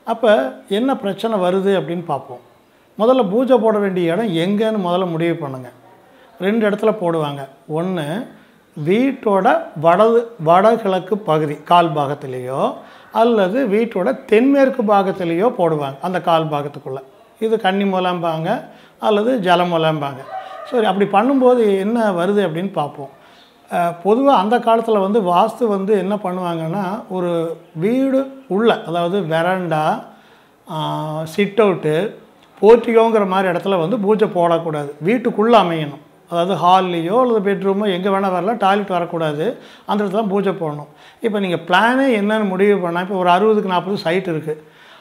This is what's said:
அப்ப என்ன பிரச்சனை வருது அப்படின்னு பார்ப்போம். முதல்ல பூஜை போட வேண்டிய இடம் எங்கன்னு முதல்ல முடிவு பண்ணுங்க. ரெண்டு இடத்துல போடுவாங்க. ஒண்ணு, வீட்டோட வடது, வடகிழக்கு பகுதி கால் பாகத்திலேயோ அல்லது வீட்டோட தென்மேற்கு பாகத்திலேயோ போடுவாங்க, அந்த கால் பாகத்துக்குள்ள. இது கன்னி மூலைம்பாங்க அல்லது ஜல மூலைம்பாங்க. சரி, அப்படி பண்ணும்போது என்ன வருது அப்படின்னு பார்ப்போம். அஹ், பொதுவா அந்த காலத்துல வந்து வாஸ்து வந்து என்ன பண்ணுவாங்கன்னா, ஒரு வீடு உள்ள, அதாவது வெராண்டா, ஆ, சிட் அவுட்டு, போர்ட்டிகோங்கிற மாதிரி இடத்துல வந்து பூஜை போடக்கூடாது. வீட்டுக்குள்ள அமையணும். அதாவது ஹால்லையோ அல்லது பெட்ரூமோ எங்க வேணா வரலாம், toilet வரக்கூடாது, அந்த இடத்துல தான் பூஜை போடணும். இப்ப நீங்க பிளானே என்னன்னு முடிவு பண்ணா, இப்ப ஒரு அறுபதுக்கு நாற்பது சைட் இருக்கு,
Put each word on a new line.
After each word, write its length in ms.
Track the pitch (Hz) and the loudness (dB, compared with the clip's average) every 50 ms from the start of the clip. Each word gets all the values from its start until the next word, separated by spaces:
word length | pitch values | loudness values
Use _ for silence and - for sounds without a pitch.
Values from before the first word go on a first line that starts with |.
| - | -8
அப்ப 480 | 226 226 226 - 220 208 247 269 262 - - - - | -8 -6 0 2 4 4 4 2 -2 -6 -10 -10 -6
என்ன 280 | 196 208 247 277 262 | -4 -2 0 0 -2
பிரச்சனை 420 | - - 202 185 - - 226 226 196 | -2 -2 -6 -6 -4 -4 -4 -2 0
வருது 420 | 180 180 180 196 190 196 196 180 | 0 0 0 0 0 0 0 0
அப்படின்னு 240 | 160 151 170 180 165 | -2 -4 -6 -8 -6
பார்ப்போம். 340 | 160 147 131 - - - - - - _ _ _ _ _ _ _ _ _ - | -6 -6 -6 -6 -10 -18 -18 -20 -20 _ _ _ _ _ _ _ _ _ 0
முதல்ல 320 | 208 240 262 262 233 180 | 2 2 4 4 2 0
பூஜை 280 | 190 240 262 226 262 233 | 0 0 2 4 4 4
போட 200 | 214 220 214 208 | 4 2 0 0
வேண்டிய 340 | 202 196 180 185 175 165 165 | 0 -2 -2 -2 0 0 0
இடம் 240 | 190 240 214 165 | -2 -2 -2 -2
எங்கன்னு 520 | 165 165 190 208 208 220 220 220 214 185 175 | -2 0 0 0 0 0 0 -2 -2 -2 -2
முதல்ல 220 | 175 185 190 180 | 0 0 0 -2
முடிவு 240 | 165 160 170 170 165 | -2 -2 -2 -2 -2
பண்ணுங்க. 360 | 160 151 139 131 131 123 127 - - - - - - _ _ _ - - - - - | -2 -6 -8 -10 -10 -14 -16 -20 -20 -20 -20 -20 -20 _ _ _ -20 -20 -20 -12 -6
ரெண்டு 300 | 180 196 214 233 214 208 | -4 -2 0 0 0 0
இடத்துல 240 | 202 208 214 220 202 - 175 | 0 0 0 0 0 0 0
போடுவாங்க. 460 | 170 165 165 151 143 143 139 139 - - _ _ - 151 | -2 -2 -2 -2 -4 -4 -8 -12 -14 -16 _ _ -8 -6
ஒண்ணு, 520 | 160 170 190 185 175 147 143 160 220 277 - - - - _ _ _ _ _ - 170 147 | -4 -4 -4 -4 -4 -4 -6 -6 -8 -8 -10 -16 -20 -20 _ _ _ _ _ -12 -6 -2
வீட்டோட 760 | 156 190 226 262 277 - - - 220 196 190 185 240 302 330 320 - - 156 | 0 2 2 2 0 -2 -2 -2 0 2 2 4 4 2 2 0 -4 -6 0
வடது, 460 | 147 165 175 180 214 226 233 233 240 233 - - | 2 4 4 6 6 4 4 2 0 -2 -6 -4
வடகிழக்கு 800 | 156 156 170 185 196 220 233 220 220 196 190 185 165 - - - | 2 4 4 6 6 4 4 2 0 -2 -2 -2 -2 -4 -6 -4
பகுதி 360 | 147 165 156 156 156 147 147 | -2 0 0 0 0 -2 -6
கால் 380 | - - - 180 175 170 165 151 | -6 -2 2 2 2 2 2 0
பாகத்திலேயோ 800 | 151 143 135 147 135 143 131 127 127 123 123 131 147 185 247 285 - - - - - - - - | -2 -2 -4 -4 -8 -8 -10 -10 -10 -8 -6 -4 -2 -4 -4 -4 -6 -16 -20 -20 -20 -16 -6 0
அல்லது 540 | 220 226 240 233 208 190 180 196 269 277 | 2 2 4 4 2 2 0 0 0 0
வீட்டோட 580 | 214 190 220 233 220 - 196 180 247 269 - - | 0 0 0 0 0 -2 -2 -2 -2 -2 -4 -2
தென்மேற்கு 580 | - 214 214 247 277 277 277 269 262 269 - 220 | 0 2 2 4 4 4 4 4 2 2 0 0
பாகத்திலேயோ 720 | 214 208 196 196 190 190 190 180 165 170 170 202 254 240 - | 2 2 2 2 0 -2 -4 -4 -4 -2 0 0 0 0 0
போடுவாங்க, 360 | 175 165 160 151 143 135 139 - | 0 0 0 0 -4 -6 -8 -8
அந்த 200 | - 180 185 175 | -6 -4 -4 -4
கால் 280 | 147 175 165 160 160 151 | 0 2 2 2 2 0
பாகத்துக்குள்ள. 480 | 151 143 139 143 143 139 - 139 131 139 - - - - - _ _ - | -4 -4 -6 -6 -10 -12 -12 -10 -10 -10 -12 -14 -20 -20 -20 _ _ -6
இது 200 | 220 220 226 214 | -4 -2 -2 0
கன்னி 240 | 214 185 190 196 202 | 0 0 0 0 0
மூலைம்பாங்க 800 | 196 190 185 185 180 180 175 165 165 160 160 160 180 226 285 - - - - - - _ - | 0 0 0 0 -2 -2 -2 -2 -4 -4 -4 -2 -4 -4 -4 -6 -12 -20 -20 -20 -20 _ -6
அல்லது 400 | - 220 214 208 214 240 269 247 | -2 0 0 2 2 0 0 0
ஜல 260 | 175 185 175 175 180 | 2 2 2 2 2
மூலைம்பாங்க. 560 | 180 170 165 160 156 156 151 143 139 135 127 - - - - - - - - - | 2 0 0 0 0 0 -2 -4 -6 -8 -10 -14 -14 -14 -14 -14 -14 -16 -16 -12
சரி, 220 | - - 240 214 | -4 -2 0 0
அப்படி 240 | 208 185 196 202 196 | 0 0 0 0 2
பண்ணும்போது 680 | 196 196 220 262 285 269 254 247 254 247 226 208 196 190 | 2 2 2 2 2 4 4 4 4 4 4 2 2 0
என்ன 340 | 190 208 233 240 233 208 190 | 0 -2 -2 0 0 0 0
வருது 260 | 170 170 190 202 208 | 0 0 0 0 0
அப்படின்னு 340 | 196 170 156 165 185 196 190 | 0 0 -2 -4 -6 -6 -4
பார்ப்போம். 360 | 160 147 139 - - 139 - - - - - - - - _ _ _ _ - | -4 -6 -6 -6 -12 -16 -16 -16 -20 -20 -20 -20 -20 -20 _ _ _ _ -6
அஹ், 240 | - 180 170 170 165 165 - | -2 -2 -2 -2 -2 -4 0
பொதுவா 300 | 190 214 247 277 277 269 | 0 2 2 4 4 4
அந்த 240 | 202 185 214 240 240 | 4 4 2 0 0
காலத்துல 420 | 226 233 226 226 226 233 220 202 | 2 2 2 2 2 2 0 2
வந்து 200 | 190 190 208 240 | 2 2 2 0
வாஸ்து 460 | 196 180 175 175 202 - 214 - 247 | 2 2 2 2 2 2 0 -2 -2
வந்து 320 | 220 202 196 190 190 220 196 | 0 0 0 0 0 0 0
என்ன 160 | 180 190 208 | 0 0 -4
பண்ணுவாங்கன்னா, 880 | 202 208 180 180 185 185 175 170 165 160 160 170 208 196 175 202 233 - - | -4 -4 -4 -6 -4 -4 -4 -4 -4 -4 -4 -4 -4 -4 -4 -6 -8 -8 -8
ஒரு 480 | 190 185 175 175 170 170 160 160 160 165 - - - | -6 -4 -2 -2 -2 -2 -2 -4 -6 -10 -14 -16 -8
வீடு 680 | 160 165 214 240 262 269 269 262 269 269 262 - - - - | -4 -2 -2 0 0 0 0 0 0 -2 -4 -8 -16 -10 -4
உள்ள, 340 | 180 196 233 226 170 143 143 | -2 0 2 2 2 0 -2
அதாவது 360 | 156 165 170 170 175 185 208 | -4 -4 -2 -2 0 -2 -2
வெராண்டா, 840 | 180 151 160 165 165 180 185 185 180 165 160 156 151 165 202 262 - - - - _ - - _ _ _ _ _ _ - | -2 0 0 0 0 0 0 -2 -2 -2 -2 0 0 0 -2 -4 -6 -14 -20 -20 _ -20 -20 _ _ _ _ _ _ -12
ஆ, 540 | 170 156 151 151 151 151 151 156 151 156 160 | -8 -6 -6 -6 -6 -6 -6 -6 -6 -8 -8
சிட் 360 | 160 - - 202 196 202 - | -6 -2 -2 -2 0 2 2
அவுட்டு, 540 | 214 202 175 151 - 156 151 160 190 233 - - - - _ _ _ _ _ - 196 | 2 2 2 0 -2 -2 0 0 -2 -4 -6 -12 -20 -20 _ _ _ _ _ 2 6
போர்ட்டிகோங்கிற 640 | 208 233 233 226 240 226 226 226 226 220 214 202 | 6 8 6 6 4 4 4 4 4 4 2 2
மாதிரி 320 | 185 185 190 190 185 165 170 | 2 0 0 0 0 0 -2
இடத்துல 200 | - 196 196 180 | -2 0 0 0
வந்து 200 | 156 170 233 240 | 0 0 -2 -2
பூஜை 300 | 196 196 220 208 214 190 | 0 0 2 2 2 0
போடக்கூடாது. 600 | - 180 170 170 170 165 165 165 151 147 147 143 - - 151 | 0 2 2 2 2 0 0 -2 -4 -4 -6 -8 -8 -6 -2
வீட்டுக்குள்ள 480 | 175 240 254 220 240 - 208 208 233 240 | 0 0 0 0 -2 0 0 2 4 6
அமையணும். 520 | 214 185 175 165 160 151 143 143 - - _ _ _ _ - | 4 4 4 0 -2 -4 -6 -8 -12 -18 _ _ _ _ -6
அதாவது 260 | 170 175 170 185 196 | -2 -2 0 0 0
ஹால்லையோ 680 | 147 160 175 185 190 190 180 175 170 165 170 202 247 | 2 4 4 4 4 4 2 -2 -2 -2 0 0 2
அல்லது 200 | 262 247 226 214 | 2 2 2 0
பெட்ரூமோ 520 | 185 202 202 180 185 196 196 196 214 208 180 | 0 0 -2 -2 0 -2 0 0 0 -2 -2
எங்க 180 | 175 185 202 | -2 0 0
வேணா 200 | 190 196 202 190 | 0 0 0 0
வரலாம், 260 | 185 175 170 208 240 | -2 -2 -2 -2 -2
toilet 300 | 202 202 190 196 208 202 | 0 2 2 2 0 0
வரக்கூடாது, 720 | 202 185 175 170 165 175 165 165 156 151 147 160 220 - - - - - - - | -2 -2 -4 -4 -4 -4 -4 -4 -2 -2 -2 -4 -4 -6 -8 -10 -20 -20 -14 -8
அந்த 180 | - 196 208 208 | -4 -2 -2 -2
இடத்துல 60 | 196 | -2
தான் 180 | 175 214 226 202 | -2 -2 -2 -2
பூஜை 240 | 190 202 190 196 175 | -2 -2 0 -2 -2
போடணும். 360 | 160 170 151 147 147 147 - - - - - - _ | -4 -4 -6 -8 -8 -12 -16 -20 -20 -20 -20 -12 _
இப்ப 200 | - 226 202 208 | -6 -4 -2 -2
நீங்க 160 | 196 185 170 | -2 -2 -2
பிளானே 640 | 160 - - 180 185 214 233 254 262 277 269 233 208 | -4 -2 2 2 4 4 4 2 2 2 2 2 2
என்னன்னு 280 | 196 208 214 220 214 196 | 0 0 0 0 0 0
முடிவு 300 | 185 180 196 208 208 185 | 0 2 2 4 2 2
பண்ணா, 220 | 180 170 170 175 | 0 -2 -2 -4
இப்ப 160 | 185 185 208 | -4 -4 -2
ஒரு 140 | 185 180 180 | 0 2 4
அறுபதுக்கு 360 | 175 185 208 220 220 208 190 | 4 4 4 4 2 2 0
நாற்பது 300 | 190 180 175 170 190 208 | 0 -2 -2 -2 -2 -4
சைட் 300 | 190 - 165 170 190 185 | -4 -2 -2 -2 -2 -2
இருக்கு, 400 | 185 165 156 147 160 156 - - - - - - - - - | -2 -4 -4 -4 -8 -10 -10 -12 -20 -20 -20 -20 -20 -20 -12